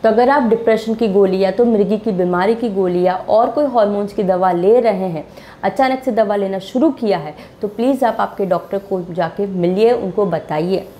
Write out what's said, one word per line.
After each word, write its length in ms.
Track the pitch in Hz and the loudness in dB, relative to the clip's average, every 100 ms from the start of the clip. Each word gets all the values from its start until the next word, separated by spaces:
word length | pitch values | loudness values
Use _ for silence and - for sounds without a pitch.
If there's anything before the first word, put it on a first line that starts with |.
तो 60 | 220 | 2
अगर 200 | 214 247 | 4 4
आप 140 | 285 | 4
depression 520 | 240 226 226 214 220 | 2 2 2 0 -2
की 140 | 226 226 | -2 0
गोलियाँ, 440 | 190 190 185 190 | 4 2 2 0
तो 120 | 190 | 2
मिर्गी 340 | 240 220 190 208 | 2 2 0 0
की 140 | 226 | -2
बीमारी 420 | 185 180 180 196 | -2 0 2 0
की 140 | 233 233 | 0 -2
गोलियाँ 480 | 190 185 175 180 185 | -2 0 2 0 0
और 340 | - 214 254 | 0 2 2
कोई 140 | - | 0
hormones 480 | 294 240 208 202 202 | 0 2 2 0 -4
की 100 | 214 | -4
दवा 280 | 190 185 185 | 0 2 2
ले 280 | 175 180 240 | 2 4 4
रहे 280 | 226 196 185 | 4 0 -4
हैं, 180 | 160 - - - - | -6 -12 -20 -20 -6
अचानक 400 | 202 196 262 262 | -4 0 0 0
से 100 | 262 | -2
दवा 240 | 220 208 202 | 0 0 0
लेना 220 | 196 190 | -2 -4
शुरू 320 | 190 - 311 | -6 0 0
किया 280 | 262 220 180 | 0 -2 -2
है, 160 | 151 - - - | -4 -14 -20 -10
तो 60 | 208 | -10
please 360 | 208 247 269 | -2 -2 2
आप 120 | 240 220 | 0 0
आपके 260 | 202 - 196 | -6 -4 -2
doctor 320 | 175 - 196 | -2 -2 -8
को 360 | 196 190 180 | -4 -6 -6
जाके 320 | 170 165 170 202 | -4 -4 -4 -6
मिलिए, 460 | 190 175 185 226 | -2 0 2 2
उनको 340 | 240 190 180 196 | 2 -2 -2 -2
बताइए। 640 | 165 - 151 175 190 - | -2 -4 -4 -2 -4 -6